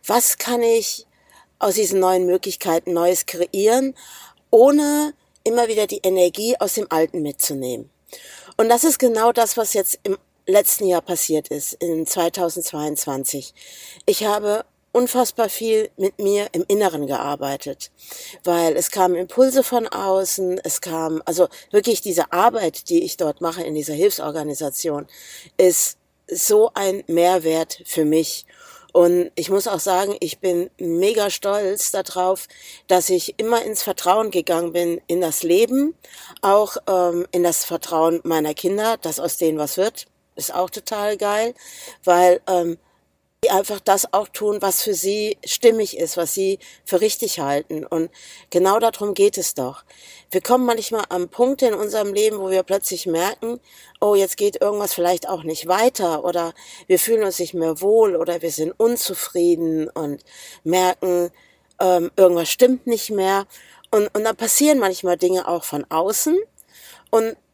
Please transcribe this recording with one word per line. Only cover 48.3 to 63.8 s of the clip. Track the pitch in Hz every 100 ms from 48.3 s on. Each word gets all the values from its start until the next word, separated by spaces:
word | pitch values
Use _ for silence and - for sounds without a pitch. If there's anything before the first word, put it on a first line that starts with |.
| - _
genau | 180 185 214
darum | 226 - 208
geht | 190 202 196
es | 170
doch. | - 127 143 _ - - - _
Wir | 185
kommen | - 254
manchmal | 247 226 - 220 196
am | 180 175
Punkt | - 247 277
in | 254
unserem | 202 208 214 202
Leben, | 202 214 214
wo | 190
wir | 190
plötzlich | 180 196 - 180
merken, | 185 165 190 - 226 240 _ - - _
oh, | 208
jetzt | 202 190 -
geht | 208 -
irgendwas | 208 208 202
vielleicht | - 175 180 -
auch | 180
nicht | 160 160 165
weiter | 190 240 - 180 151
oder | 175 175 170 - - - -
wir | 185
fühlen | - 226
uns | 202 185
nicht | 175
mehr | 180 160 151
wohl | 196 226 214
oder | 175 165 170
wir | 165
sind | 156 156 -
unzufrieden | 226 240 - 180 - 180 175 170 165 160 156
und | - 147 143 _ - - -
merken, | 156 180 185 - 185 175 175 _ _ _ _ _
ähm, | 185 180 170
irgendwas | - 185 170 160
stimmt | - 254 254 247
nicht | 226 -
mehr. | 208 190 196 196 - - -